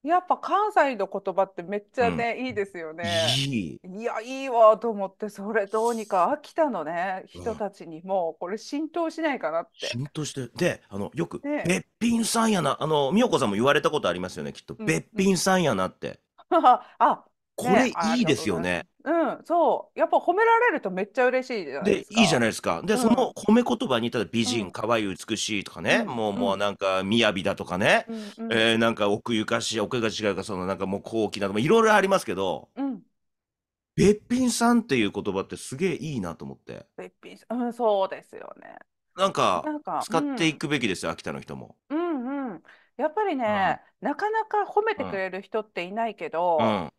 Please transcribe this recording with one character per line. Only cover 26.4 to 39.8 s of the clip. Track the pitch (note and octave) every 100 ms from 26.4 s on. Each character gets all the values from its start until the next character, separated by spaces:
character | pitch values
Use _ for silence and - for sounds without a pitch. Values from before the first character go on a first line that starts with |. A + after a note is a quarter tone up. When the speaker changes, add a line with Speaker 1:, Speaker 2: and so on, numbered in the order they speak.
| G2
Speaker 2:
う | G2
な | G2+
ん | G2+
か | G2 F#2+
雅 | F#2+ A#2 G#2+ G2
だ | F#2+ F2+
と |
か | F#2+ F2+
ね、 | B2 A3 -
Speaker 1:
う | A3+ G#3 G#3+
ん、 | A3+
う |
ん。 |
Speaker 2:
え | A2+ A2+
ー、 | A2+
な | A2+
ん |
か | G#2+ G#2
奥 | G2+ -
ゆ | A2+ G#2+
か | A#2
し | -
い、 | A2
奥 | G2+ B2+
が | A2
違 | F2+ G#2+
う | F#2
か、 |
そ | G2 F#2+
の | F#2
な |
ん | F#2
か | F#2+
も | G2
う |
高 | - A2+ G#2
貴 | G#2
な、 | G2
も |
う | G#2
い | C#3+
ろ | A3+
い |
ろ | A3
あ | G#3+
り | F#3+
ま | F#3+
す | -
け |
ど、 | F#2 F#2+ D2 - -
Speaker 1:
う |
ん。 | C#4 G#3 _ _ _ _ _ _ _ _ _ -
Speaker 2:
べ | F3
っ | G#3 _
ぴ | B3
ん | B3+
さ | - A#3
ん | A#3+
っ |
て | - C3
い | G2+
う |
言 | G2+ G2
葉 | F#2+
っ | F#2
て | F2+
す | - C3+
げ | F#3
え | D3+
い | D#3+ C3
い |
な | F2
と | D#2
思 | C#2
っ | C#2
て。 | - A#1 - -
Speaker 1:
べ | F#3
っ | _
ぴ | -
ん | G3
さ | _
ん、 | A#3
う | A#3+
ん、 |
そ | A#3+ A3+ G3+ F#3+
う |
で | C3+
す | - -
よ | - -
ね。 | - - - _ _ -
Speaker 2:
な | F#3+
ん |
か、 | D3+ A#2 F2+
Speaker 1:
な | D4+
ん | D4+